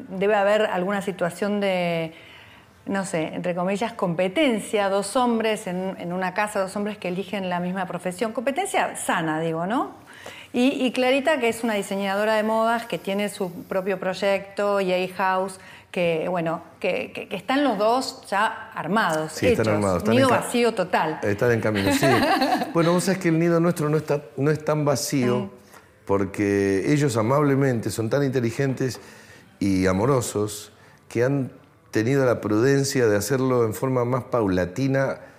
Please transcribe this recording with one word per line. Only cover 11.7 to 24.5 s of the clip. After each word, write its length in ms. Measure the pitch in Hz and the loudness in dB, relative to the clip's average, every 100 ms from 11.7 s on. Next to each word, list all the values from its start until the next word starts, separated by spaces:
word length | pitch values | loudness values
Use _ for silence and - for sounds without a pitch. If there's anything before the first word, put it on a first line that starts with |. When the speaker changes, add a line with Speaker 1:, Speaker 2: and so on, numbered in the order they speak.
Speaker 1:
diseñadora 640 | 214 190 196 196 196 214 220 | -2 -2 -2 -2 0 2 2
de 60 | |
modas, 440 | 214 220 226 233 233 | 2 2 2 0 -2
que 100 | 165 | -6
tiene 320 | - 196 208 | -2 -2 -2
su 240 | 202 185 170 | -4 -6 -8
propio 340 | - 190 185 185 | -6 -4 -2 -2
proyecto, 800 | 185 185 202 196 190 - 202 202 | -4 -2 0 0 -2 -4 0 2
Yay 280 | 190 180 185 | 2 0 -2
House, 520 | 185 190 190 190 190 - - - | 0 0 0 -2 -6 -18 -20 -10
que, 360 | - 175 165 175 | -2 0 0 -2
bueno, 320 | 180 165 170 - - | -2 -2 -4 -8 -6
que, 320 | 190 - - | -4 -4 -6
que, 160 | - - | -10 -10
que 80 | 202 | -8
están 280 | - 269 | -2 0
los 120 | 285 202 | 2 2
dos 460 | 214 247 254 - - | 2 2 -2 -8 -4
ya 400 | 196 214 - - | -2 0 -2 -10
armados, 600 | - 160 208 196 156 156 | -8 -2 0 2 0 -2
Speaker 2:
Sí, 160 | - - | 0 2
están 180 | 226 107 | 2 2
Speaker 1:
hechos. 80 | |
Speaker 2:
armados, 220 | 104 101 90 | 2 2 2
están 160 | 208 | 4
Speaker 1:
Nido 140 | 240 262 | 4 4
Speaker 2:
en 40 | |
ca-, 60 | 202 | 2
Speaker 1:
vacío 340 | - 240 240 | 0 0 2
total. 460 | 220 175 226 165 156 | 0 0 0 0 -2
Speaker 2:
están 300 | 107 101 123 | -2 2 2
en 80 | 117 | 2
camino, 320 | 104 104 98 | 2 0 2
sí. 140 | 277 - 370 294 370 | 2 4 4 2 2
Speaker 1:
<laughs> 320 | 277 359 - | 2 0 0
Speaker 2:
Bueno, 200 | 165 165 | 2 2
vos 100 | 175 | 2
sabés 160 | 180 185 | 2 0
que 80 | 175 | 2
el 100 | 160 | 2
nido 220 | 170 170 | 4 4
nuestro 300 | 170 170 151 | 2 2 0
no 80 | 156 | 0
está, 240 | 147 147 - - | 0 -2 -4 -2
no 120 | 143 | 0